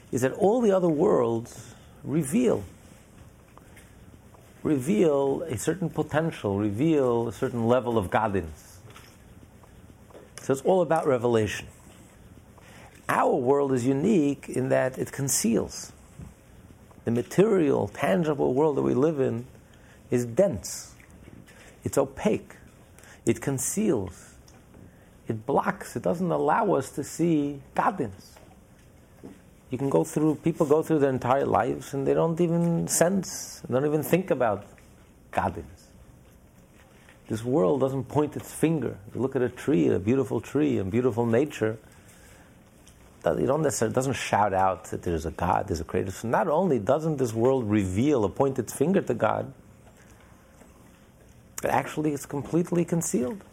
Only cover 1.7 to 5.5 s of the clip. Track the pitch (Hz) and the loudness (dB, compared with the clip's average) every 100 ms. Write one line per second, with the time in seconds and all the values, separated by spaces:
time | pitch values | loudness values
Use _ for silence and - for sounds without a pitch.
1.7 | - - - - 147 135 202 240 104 101 | -20 -20 -14 -4 -4 0 0 0 0 -4
2.7 | - - - - - - - - - - | -16 -20 -20 -20 -20 -20 -20 -20 -20 -20
3.7 | - - - - - - - - - 147 | -20 -20 -20 -20 -20 -20 -20 -20 -6 -2
4.7 | 143 127 208 170 139 139 139 165 | 0 0 2 4 4 2 -2 -4